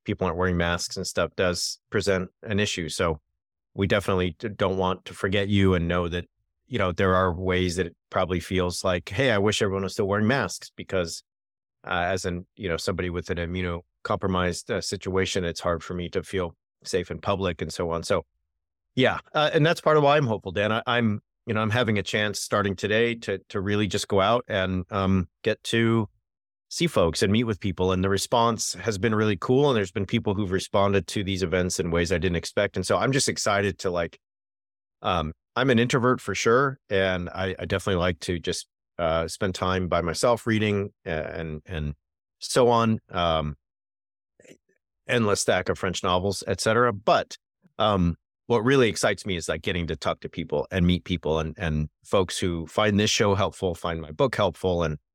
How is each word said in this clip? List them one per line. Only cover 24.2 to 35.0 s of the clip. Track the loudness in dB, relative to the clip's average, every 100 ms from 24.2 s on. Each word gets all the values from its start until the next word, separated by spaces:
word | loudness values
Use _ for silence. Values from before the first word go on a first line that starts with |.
out | 4 2 0
and, | -2 0 -2 -4
um, | -2 2 2 0 _
get | -2 -2 -2
to | 0 2 2 0 _ _ _ _ _ _
see | -4 0
folks | 2 2 2
and | 2
meet | 2 0
with | -2
people. | -4 0 0
And | 2
the | 2
response | 0 2 2 2 2 -4
has | -4 -4 -2
been | 0 2
really | 2 0
cool. | 2 4 4
And | 2
there's | 0
been | -4 -2
people | -2 0 -2
who've | 0
responded | -2 0 2 2 2 0
to | -4
these | -4 -2
events | 0 0 0 -2
in | 0
ways | 0 2
I | 0
didn't | 0 -2
expect. | -2 -2 -2 -2
And | 0
so | 0
I'm | 2
just | 0 0
excited | -2 0 2 0 -2
to, | -2
like, | -2 -4 -8 _ _ _ _ _ _ _ _